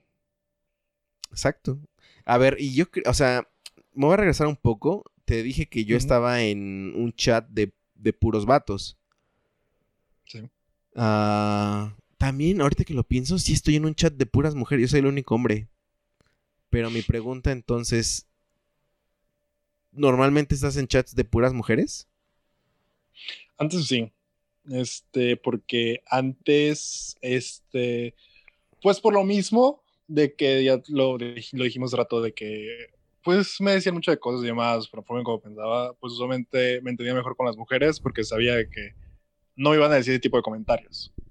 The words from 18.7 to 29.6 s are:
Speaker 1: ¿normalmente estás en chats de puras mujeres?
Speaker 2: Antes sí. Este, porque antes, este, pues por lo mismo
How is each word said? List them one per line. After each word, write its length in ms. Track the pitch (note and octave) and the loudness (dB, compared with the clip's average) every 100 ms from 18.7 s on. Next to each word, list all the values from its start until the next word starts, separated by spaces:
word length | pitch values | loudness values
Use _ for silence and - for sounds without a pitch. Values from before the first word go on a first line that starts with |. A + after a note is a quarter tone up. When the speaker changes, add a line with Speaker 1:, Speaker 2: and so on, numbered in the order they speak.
| _ _ _ _ _ _ _ _ _ _ _ _ | _ _ _ _ _ _ _ _ _ _ _ _
Speaker 1:
¿normalmente 640 | C#3+ C#3 B2+ C#3 C#3+ C#3+ C#3+ | 0 4 6 4 4 2 0
estás 220 | C#3+ C3+ | 0 -2
en 100 | B2+ | 0
chats 280 | C3 - A#2+ | 0 2 -2
de 80 | |
puras 300 | A2+ A#2 B2+ | 0 2 2
mujeres? 540 | B2+ - A2+ D4 - - _ _ _ _ _ _ _ _ _ _ _ - - - - | 0 0 0 0 -4 -18 _ _ _ _ _ _ _ _ _ _ _ -18 -18 -20 -6
Speaker 2:
Antes 280 | D3+ F3+ C3+ | -4 -2 0
sí. 240 | B2+ A2+ - _ _ _ _ C#3+ | -2 -2 -10 _ _ _ _ -10
Este, 680 | B2+ A#2+ - - C3+ A#2+ A#2+ | -6 -6 -8 -8 -2 0 0
porque 640 | - A#2 - A#2+ A#2 A#2+ - | -2 -4 -4 -2 -2 -4 -2
antes, 1080 | C3 C3 C3 - D3 D3 D3+ - - - - | -2 -2 -4 0 2 2 -2 -8 -12 -14 -12
este, 920 | B2+ B2+ - - _ B2+ A#2+ A#2+ A#2+ - _ _ _ _ _ _ | -4 -4 -4 -12 _ -4 -2 -4 -6 -12 _ _ _ _ _ _
pues 180 | G3 G3 | 2 2
por 140 | A3 | 4
lo 100 | G3+ | 4
mismo 580 | F#3+ G#3 F#3 A3 | 2 0 2 4